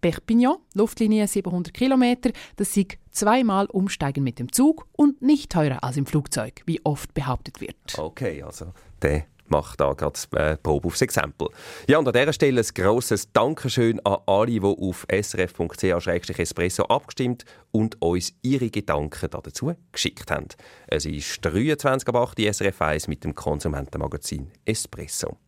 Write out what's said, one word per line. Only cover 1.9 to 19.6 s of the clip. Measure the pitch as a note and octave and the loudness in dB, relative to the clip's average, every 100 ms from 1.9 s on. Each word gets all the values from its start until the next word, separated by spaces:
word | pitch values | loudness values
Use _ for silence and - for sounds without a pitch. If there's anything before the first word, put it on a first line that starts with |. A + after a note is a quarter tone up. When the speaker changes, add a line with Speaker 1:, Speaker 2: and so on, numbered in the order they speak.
| C4 B3 B3 B3 - - - | 4 4 4 0 -4 -14 -6
Speaker 1:
Das | G3+ | -2
sei | - F#3+ - - | 0 0 -4 -12
zweimal | - G#3 A#3+ A#3+ G3 G3+ | -2 2 4 4 2 0
umsteigen | G3 F#3+ - C#3+ C#3 C3+ | 0 -2 -2 -4 0 -2
mit | A#2 | -2
dem | B2 | -6
Zug | - C#4 D#4+ - | 2 4 2 -6
und | - D4 C#4 | 2 2 4
nicht | B3+ D4 - | 4 2 2
teurer | F3+ D3+ C3 | 0 2 0
als | B2+ C3+ | -4 -2
im | C#3 | 0
Flugzeug, | - C#3 - A2 - - | 0 0 -4 -6 -8 -4
wie | E3 | -2
oft | - D3 - | 0 -2 -4
behauptet | - C3+ B2 - - | -6 -2 -4 -6 -12
wird. | - - - - | -14 -12 -12 -8
Speaker 2:
Okay, | D#2 - B2 D2 | -8 -4 -6 -6
also | D2 - E2 F2+ - - | -12 -12 -14 -16 -20 -2
der | D#2 D2+ D#2 _ _ | 0 2 -2 _ _
macht | D2+ D2 - | 0 0 0
da | C#2 | 0
gerade, | C#2+ D2 - - | 2 -2 -4 -6
äh, | - D2+ D#2 | 0 0 0
Probe | - D2 E2+ | 0 0 0
aufs | - | 0
Exempel. | C3 - D2 - C#2+ - - - - | 0 0 -4 -4 -8 -8 -18 -14 4
Ja, | D3 | 4
und | C#3+ | 6
an | |
dieser | A#2 C#3 | 2 2
Stelle | D3+ D3 B2+ | 4 4 4
ein | A2 | 0
grosses | - F#2 A#2 - G#2 - | 2 4 4 2 -2 2
Dankeschön | - A#2+ D#3+ C3 B2 A#2 A2+ | 2 2 0 -2 2 2 2
an | - G2 - | 0 0 2
alle, | G2 A2+ | 2 4
die | A#2 | 2
auf | G2 G2+ F#2 F2 - | 2 0 -2 -6 -2
S | F#2+ G#2 - | -2 -2 -2
R | |
F | F2+ | -4
punkt | - E2+ - | -2 -6 -2
C | F#2+ | 0
H | F2 | 0
schrägstrich | E2+ F2 - F#2 | 0 -2 -2 -4
espresso | F2 - F2+ - - | -4 -2 -2 0 0
abgestimmt | B2+ - - B2+ B2 - - _ | 0 -2 -4 -2 -2 -8 -20 _
und | A2 A2 - | 0 0 0
uns | E2+ F2+ F2 _ | 0 0 -2 _
ihre | B2+ C3+ B2 | -2 0 0
Gedanken | G#2+ G2+ D2 D2+ - - | -4 -2 -2 -2 -6 -8
dazu | - - - | -8 -12 -6